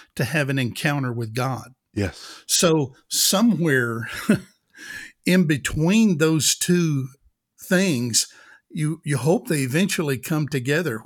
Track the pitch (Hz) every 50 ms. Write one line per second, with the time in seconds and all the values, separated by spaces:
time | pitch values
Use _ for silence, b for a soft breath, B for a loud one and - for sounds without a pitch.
0 | B B _ - 143 - 156 151 143 131 139 135 127 113 - - - 156 143 143
1 | 135 127 117 120 117 110 107 127 127 131 131 107 - - - _ _ _ _ 104
2 | 101 92 - - - - - - - - - - - 170 160 160 139 127 b b
3 | b _ - - - - - 190 226 240 190 143 170 160 139 131 120 117 113 113
4 | 110 - - - - - 202 190 - - _ _ _ B B B B B B B
5 | B B B _ _ 175 180 185 180 151 156 123 - - - - 156 175 202 226
6 | 226 208 180 143 160 160 160 156 - - - - - - 180 175 175 160 147 135
7 | 127 131 - _ _ _ _ _ _ _ _ - - - 190 180 196 190 151 120
8 | 123 120 107 - - B B B B B B B B _ - 160 151 151 160 156
9 | - 147 143 120 117 156 180 202 185 - 175 143 135 127 123 165 202 190 - -
10 | 165 143 135 117 - - 160 151 156 - - 135 120 135 143 165 180 151 113 110
11 | -